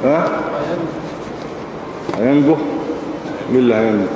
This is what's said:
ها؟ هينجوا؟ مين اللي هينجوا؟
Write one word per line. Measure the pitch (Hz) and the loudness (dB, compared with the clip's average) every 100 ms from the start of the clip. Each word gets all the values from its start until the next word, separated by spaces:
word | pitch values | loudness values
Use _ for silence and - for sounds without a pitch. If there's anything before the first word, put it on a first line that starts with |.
ها؟ | 127 156 175 - - - - 170 165 151 160 - - - - - - - - - - - | 4 2 2 -2 -4 -4 -4 -4 -4 -6 -8 -10 -10 -10 -10 -10 -10 -10 -10 -10 -6 0
هينجوا؟ | 117 143 143 151 147 - - - - - - - - | 4 6 6 4 2 -4 -4 -6 -6 -8 -8 -8 0
مين | 127 | 4
اللي | 123 110 | 6 4
هينجوا؟ | 110 104 92 | 4 2 0